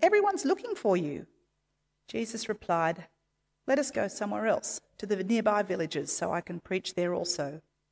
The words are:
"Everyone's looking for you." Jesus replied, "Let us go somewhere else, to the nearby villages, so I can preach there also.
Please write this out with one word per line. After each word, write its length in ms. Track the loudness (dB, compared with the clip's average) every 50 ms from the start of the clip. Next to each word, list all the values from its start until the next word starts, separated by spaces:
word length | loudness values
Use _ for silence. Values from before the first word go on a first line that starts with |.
"Everyone's 460 | 4 4 6 6 4 2 0 0 2
looking 280 | 0 0 0 0 -6 -6
for 220 | -2 2 2 4
you." 300 | 4 2 -2 -4 -6 -10 -14 _ _ _ _ _ _ _ _ _ _ _ _ _ _ _
Jesus 420 | -8 -6 -4 -4 -4 -6 -8 -6 -6
replied, 600 | -6 -6 -2 0 0 2 2 2 0 -2 -6 -20 _ _ _ _ _ _ _ _ _ _ -2
"Let 120 | 0 2 2
us 120 | 2 0
go 180 | 0 -2 -4 -2
somewhere 380 | -4 -4 -4 -4 -2 -2 0
else, 340 | 2 0 2 0 -2 -4 -4 _ _ _
to 100 | -10 -4
the 160 | -2 -2 -2 0
nearby 400 | 0 2 2 4 4 4 2 2
villages, 540 | 0 0 -2 -2 -2 -2 -4 0 2 2
so 160 | 2 2 0 -2
I 80 | -2
can 200 | -4 -4 -8 -10
preach 340 | -6 -4 -4 -4 -4 -4 -2
there 180 | -2 0 0 0
also. 480 | 0 0 -2 -2 -2 -2 -4 -6 -10 -16 _ _ _ _ _